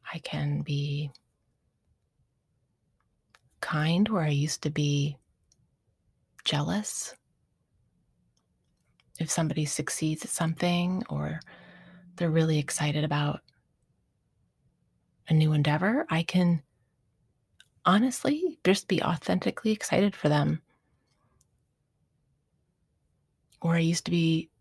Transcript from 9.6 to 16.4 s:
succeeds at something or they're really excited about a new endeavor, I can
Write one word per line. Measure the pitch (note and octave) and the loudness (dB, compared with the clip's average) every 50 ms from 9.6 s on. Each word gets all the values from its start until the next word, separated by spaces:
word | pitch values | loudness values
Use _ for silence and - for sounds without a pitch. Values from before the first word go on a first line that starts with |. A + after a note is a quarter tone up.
| D3+ | -2
succeeds | D3 - - D3 - - - - D#3 D#3 D#3 - | -4 -4 -4 -4 -4 -4 -2 -2 -2 -2 -4 -6
at | - | -8
something | - - E3+ E3 D#3+ - - F3+ F3 F3 F3 F3+ F#3 F#3 - - | -4 -2 -2 -2 0 0 0 0 0 0 0 -2 -2 -4 -4 -6
or | D3 D3 D3 D3 D#3 E3 - - - - - - - - - - - - - - - | -6 -6 -4 -6 -6 -8 -12 -16 -20 -20 -20 -20 -20 -20 -20 -20 -20 -20 -20 -20 -8
they're | - F3 E3 | -4 -2 0
really | D#3 E3 D#3+ D#3+ D#3 D3+ | 2 2 2 4 2 0
excited | C#3+ C#3+ - - D3+ D3 D3 D3+ D3+ | 0 -2 -2 -2 -2 0 0 0 -2
about | D3+ D3 D3 D3 D3 C#3+ - _ _ _ _ _ _ _ _ _ _ _ _ _ _ _ _ _ _ _ _ _ _ _ _ _ _ _ _ _ _ _ _ _ _ _ _ _ - | 0 0 0 0 -2 -2 -4 _ _ _ _ _ _ _ _ _ _ _ _ _ _ _ _ _ _ _ _ _ _ _ _ _ _ _ _ _ _ _ _ _ _ _ _ _ 2
a | D#3+ | 4
new | D#3 D#3 D#3 D3+ | 4 4 4 4
endeavor, | D3+ D3 D3+ D3 D#3 F#3 G3+ A3+ C#4 E4 - | 2 2 2 2 2 2 2 0 0 0 0
I | - D#3+ E3 | -2 -2 -2
can | - - F#3 | 2 2 4